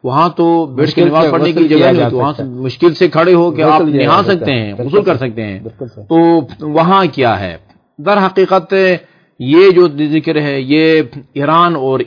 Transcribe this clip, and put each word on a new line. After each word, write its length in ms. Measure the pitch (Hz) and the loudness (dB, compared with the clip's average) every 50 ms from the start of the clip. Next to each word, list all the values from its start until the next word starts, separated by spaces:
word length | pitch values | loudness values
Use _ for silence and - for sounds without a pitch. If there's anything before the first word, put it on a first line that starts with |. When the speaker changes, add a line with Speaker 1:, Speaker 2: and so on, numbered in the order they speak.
| - | -6
Speaker 1:
وہاں 240 | 131 127 147 165 175 | -2 0 0 0 0
تو 380 | 165 - 170 165 170 165 165 | 0 0 0 2 2 0 -2
بیٹھ 240 | 147 131 127 147 156 | -4 -4 -4 -2 -2
کے 100 | - - | 0 0
Speaker 2:
مشکل 100 | 175 147 | 0 2
Speaker 1:
نماز 140 | 147 160 165 | 2 2 0
Speaker 2:
سے 60 | 151 | 2
Speaker 1:
پڑھنے 220 | 156 160 147 175 165 | 0 0 0 0 0
کی 60 | 175 | 0
Speaker 2:
غسل 100 | 165 151 | 2 2
Speaker 1:
جگہ 80 | 156 | 2
Speaker 2:
کیا 100 | 151 - | 2 4
Speaker 1:
نہیں 120 | - 180 - | 2 2 2
Speaker 2:
جا 60 | - | 0
Speaker 1:
ہوتی، 120 | 117 131 | 0 -2
وہاں 160 | 127 127 143 147 | -2 -4 -4 -4
سے 100 | - - | -6 -10
Speaker 2:
سکتا 120 | 131 123 | -10 -10
ہے۔ 60 | 127 | -8
Speaker 1:
مشکل 340 | 131 131 123 - 170 175 156 | -8 -8 -4 0 0 0 2
سے 140 | - 185 165 | 2 0 0
کھڑے 260 | - 156 165 175 185 | 2 0 2 4 4
ہو 160 | 170 170 175 | 4 2 0
کے 120 | 156 156 156 | 0 0 0
Speaker 2:
غسل 100 | 156 156 | 2 2
Speaker 1:
آپ 100 | 156 165 151 147 | 2 2 0 0
Speaker 2:
کیا 140 | 139 143 | 0 0
Speaker 1:
نہا 100 | 139 160 | 2 2
Speaker 2:
جا 60 | 190 202 | 0 2
سکتا 140 | 190 196 | 0 -2
Speaker 1:
سکتے 160 | 175 120 147 135 | -2 -2 -4 -4
Speaker 2:
ہے۔ 80 | 120 | -4
Speaker 1:
ہیں، 120 | 110 104 101 | -4 -6 -8
Speaker 2:
بالکل 240 | 104 120 135 151 | -8 -8 -2 0
Speaker 1:
غسل 80 | 202 190 | 0 0
کر 120 | 180 165 | 0 -2
Speaker 2:
صحیح۔ 140 | 117 135 123 | -2 -4 -8
Speaker 1:
سکتے 140 | 107 113 110 | -8 -8 -8
ہیں۔ 160 | 104 98 95 | -8 -10 -12
Speaker 2:
بالکل 260 | 113 113 110 _ 139 120 _ | -14 -16 -14 _ -16 -16 _
صحیح۔ 100 | - 101 - | -20 -8 -2
Speaker 1:
تو 600 | 165 165 165 170 170 165 147 - - - 151 151 | 2 2 4 4 2 2 0 -4 -14 -14 -12 -4
وہاں 360 | 147 160 160 170 190 196 190 165 120 | -2 0 0 2 2 2 0 0 -2
کیا 280 | 135 131 117 107 95 | -2 0 0 0 -2
ہے؟ 160 | 101 90 82 80 _ _ _ _ _ _ _ - | -4 -10 -12 -14 _ _ _ _ _ _ _ -8
در 280 | 147 175 208 202 190 | -2 -2 0 0 0
حقیقت 480 | 190 185 196 190 170 190 190 175 - 196 190 190 185 180 160 - _ _ _ _ _ _ _ | 0 0 0 0 2 0 -2 -2 -2 -2 0 2 2 0 -2 -4 _ _ _ _ _ _ _
یہ 320 | 127 127 147 170 196 196 | -4 2 4 6 6 6
جو 180 | 180 175 180 170 | 6 4 2 2
ذکر 540 | 143 143 151 147 151 160 139 165 156 151 147 | 2 -2 -4 -2 -2 -2 -2 -2 -2 -2 -2
ہے 180 | 147 139 139 | -2 -4 -6
یہ 420 | 131 131 147 156 160 160 160 156 156 156 - 143 135 _ _ | -4 -2 0 2 2 2 2 2 0 -2 -8 -18 -20 _ _
ایران 440 | 139 139 147 160 165 175 175 170 | -6 -4 0 2 2 2 2 0
اور 240 | 147 131 135 131 127 - | -2 -2 -2 -2 -2 -4